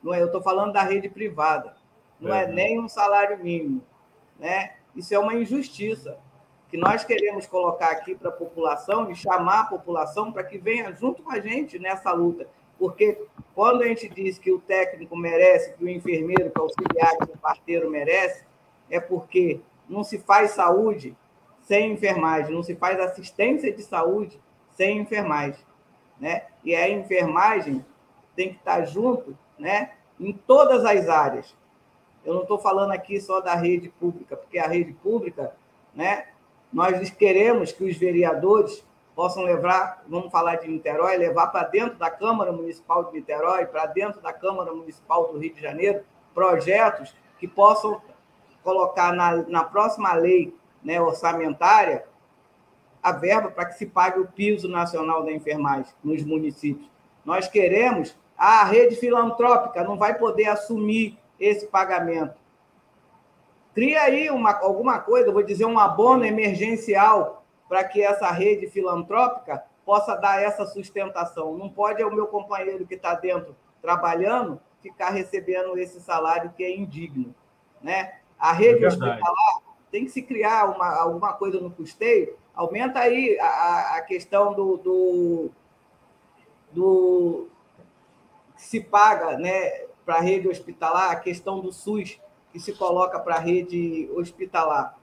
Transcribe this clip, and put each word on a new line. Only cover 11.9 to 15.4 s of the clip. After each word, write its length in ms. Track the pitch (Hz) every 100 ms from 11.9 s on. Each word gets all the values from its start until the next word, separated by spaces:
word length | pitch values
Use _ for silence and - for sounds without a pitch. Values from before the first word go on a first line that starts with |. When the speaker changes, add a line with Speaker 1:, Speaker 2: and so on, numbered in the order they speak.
| 190 196
Speaker 1:
luta. 360 | 175 175 170 - _ _ _
Porque 440 | 190 185 214 208 - - - -
quando 260 | 220 247
a 60 | 240
gente 200 | 226 -
diz 300 | 180 196 185
que 140 | 185
o 80 | 185
técnico 560 | - 190 185 165 170 170
merece, 580 | 170 165